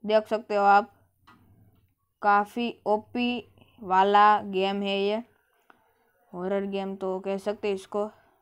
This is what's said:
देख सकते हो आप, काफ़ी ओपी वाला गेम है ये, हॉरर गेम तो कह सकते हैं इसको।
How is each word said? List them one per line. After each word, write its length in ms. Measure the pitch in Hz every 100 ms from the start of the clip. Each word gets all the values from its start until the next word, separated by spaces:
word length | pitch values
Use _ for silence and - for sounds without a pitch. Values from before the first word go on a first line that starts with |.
देख 240 | 208 214 214
सकते 280 | 214 220 208
हो 80 |
आप, 260 | 202 202 233 _ _ _ _ _ _ _ _ _ _ _ _ _
काफ़ी 460 | 208 202 208 - 233 - -
ओपी 400 | 214 220 247 240 247 - _ _ _
वाला 600 | 208 185 196 202 208 214
गेम 380 | 208 190 190 196
है 160 | 202 196
ये, 240 | 202 214 240 _ _ _ _ _ _ _ _ _ _
हॉरर 320 | 175 185 196 196
गेम 280 | 196 196 196
तो 240 | 190 185
कह 180 | 190 196
सकते 280 | 202 208 208
हैं 80 | 196
इसको। 280 | 190 208 208 _ _ _